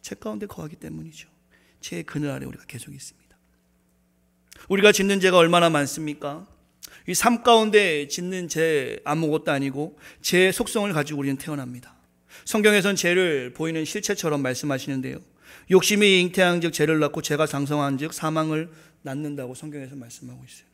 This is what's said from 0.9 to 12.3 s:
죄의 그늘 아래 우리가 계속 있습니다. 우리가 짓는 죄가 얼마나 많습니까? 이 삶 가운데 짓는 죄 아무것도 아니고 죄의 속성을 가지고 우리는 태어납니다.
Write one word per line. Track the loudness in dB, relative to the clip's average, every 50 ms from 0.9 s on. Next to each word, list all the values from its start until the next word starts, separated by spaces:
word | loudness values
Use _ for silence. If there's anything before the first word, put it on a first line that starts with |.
| -14 -14 -14 -16 -18 -20 -20 _ _ _ _ _ _ _ _ _ _ _
죄의 | -16 -12 -12 -12 -12
그늘 | -8 -6 -6 -6 -4
아래 | -6 -8 -10
우리가 | -12 -14 -16 -20 _
계속 | -18 -18 -16 -16 -18
있습니다. | -18 -20 -20 _ _ _ _ _ _ _ _ _ _ _ _ _ _ _ _ _ _ _ _ _ _ _ _ _ _ _ _ -20 -20 -6 -2
우리가 | 0 6 6 6
짓는 | 6 6 2 2 2 4
죄가 | 4 6 8
얼마나 | 8 6 8 6 6 4 4
많습니까? | 4 2 0 -2 -4 -8 -8 -8 -8 -8 -10 -10 -10 -12 -16 _ -20 _ _ _ _ _ -20 -20 -20 -16 _ -6
이 | -4
삶 | 2 2 2 2 4
가운데 | 4 6 6 6 6 6 4 4 4 4 0 -2 -4
짓는 | -6 -8 -8 -6 -6 -6 -6 -6
죄 | -6 -2 0 0 2 2 0 -2 -4 -8 -8 -6
아무것도 | -4 -2 0 0 0 0 -2 0 -2
아니고 | -2 0 -2 -4 -4 -6 -8 -8 -10 _ -20 -20 -20 _
죄의 | -6 0 2 4 4 4
속성을 | 2 0 -4 -2 -2 -2 -2 0
가지고 | -2 -2 -4 -4 -4 -4
우리는 | -4 -4 -4
태어납니다. | -4 -6 -10 -10 -10 -10 -12 -14 -16 -18 -20 _ _ _ _ _ _ _ _